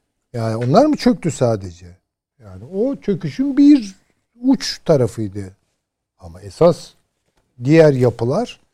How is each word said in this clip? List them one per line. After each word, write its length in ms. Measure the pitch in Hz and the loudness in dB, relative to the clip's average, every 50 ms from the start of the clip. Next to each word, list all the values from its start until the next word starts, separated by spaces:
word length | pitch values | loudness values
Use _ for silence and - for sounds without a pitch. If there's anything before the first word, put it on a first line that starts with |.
| _ _ _ _ _ _ - | _ _ _ _ _ _ -12
Yani 220 | 120 113 113 113 | -8 -6 -6 -6
onlar 300 | 113 123 123 143 208 285 | -4 -4 0 2 2 2
mı 100 | 311 294 - | 2 0 -2
çöktü 340 | - 247 240 165 - 175 | -2 -2 -2 -2 -4 -8
sadece? 540 | 127 - 131 120 113 104 95 92 85 85 90 87 90 _ _ _ _ _ _ _ _ _ | -4 -2 -2 -2 -2 -4 -6 -12 -18 -20 -20 -20 -20 _ _ _ _ _ _ _ _ _
Yani 240 | 113 101 92 92 104 | -20 -20 -20 -20 -18
o 300 | 139 185 190 220 269 277 | -12 -8 -6 -6 -6 -6
çöküşün 640 | - - - 202 - - 151 123 - 269 285 262 277 | -8 -6 -6 -6 -6 -6 -10 -6 -6 -6 -4 0 4
bir 380 | 285 285 302 277 214 196 190 _ _ _ _ _ _ _ _ 233 | 6 6 6 4 2 -4 -16 _ _ _ _ _ _ _ _ -6
uç 380 | 247 254 269 - - - - - - | -2 0 0 0 -2 -8 -12 -8 0
tarafıydı. 680 | - 165 139 123 110 - - 110 101 92 104 98 92 98 _ _ _ _ _ _ _ _ _ _ _ _ _ | 0 2 2 2 -2 -4 -6 -10 -10 -10 -12 -16 -16 -18 _ _ _ _ _ _ _ _ _ _ _ _ _
Ama 220 | - 87 80 90 | -20 -20 -20 -20
esas 500 | 98 101 - - 151 175 156 - - - _ _ _ _ _ _ _ _ _ _ _ _ _ - 120 | -20 -12 -2 2 2 2 2 0 -6 -20 _ _ _ _ _ _ _ _ _ _ _ _ _ -8 -2
diğer 300 | 131 151 165 160 151 139 | 2 4 6 6 6 4
yapılar 680 | 127 123 123 117 - 117 120 139 196 247 - - _ _ _ | 2 0 0 0 -2 -4 -4 -4 -4 -6 -8 -10 _ _ _